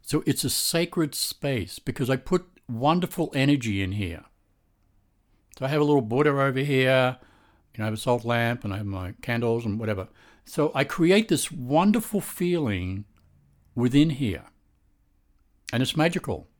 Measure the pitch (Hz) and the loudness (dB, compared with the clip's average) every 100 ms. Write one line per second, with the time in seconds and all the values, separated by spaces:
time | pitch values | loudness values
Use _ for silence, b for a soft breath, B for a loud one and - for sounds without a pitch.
0 | - - 160 139 135 - - 170 170 175 | -2 -2 0 -2 -2 -2 0 0 -2 -2
1 | 156 - - - 143 131 90 - - - | -2 -2 -6 -4 -2 -2 -4 -8 -8 -4
2 | 127 131 - 180 - _ - 113 139 175 | -2 -2 0 -2 -2 _ -10 -2 2 2
3 | 175 - 156 143 139 143 113 98 95 101 | 0 -4 -4 0 2 2 0 -2 -2 -4
4 | 92 80 - _ _ _ _ _ _ _ | -6 -8 -16 _ _ _ _ _ _ _
5 | _ _ _ _ _ - 131 151 147 143 | _ _ _ _ _ -8 -2 2 4 4
6 | 110 123 151 139 139 131 143 135 131 131 | 2 2 2 4 0 0 0 2 4 4
7 | 127 123 b b b b _ - 110 107 | 4 -2 b b b b _ -6 -4 -2
8 | - 120 117 117 117 120 104 98 104 95 | 0 0 0 0 0 -2 -6 -6 -6 -6
9 | 90 - - 117 117 117 117 107 110 98 | -8 -10 -4 -2 0 0 -2 -4 -2 -4
10 | 92 b b b - - 151 143 143 - | -6 b b b -10 -2 0 0 -2 2
11 | 170 196 220 151 - - 123 147 196 226 | 4 4 4 0 -2 -8 0 4 4 2
12 | - 208 - - 175 175 135 95 92 98 | 0 -4 -4 -2 0 0 0 -2 -2 -6
13 | 104 _ _ _ _ _ _ - 123 139 | -10 _ _ _ _ _ _ -2 2 4
14 | 160 135 127 82 - _ _ _ _ _ | 4 2 -4 -4 -10 _ _ _ _ _
15 | _ _ _ _ _ _ - 120 131 160 | _ _ _ _ _ _ -6 -2 -2 2
16 | 160 175 - 76 - _ | 0 0 -6 -8 -10 _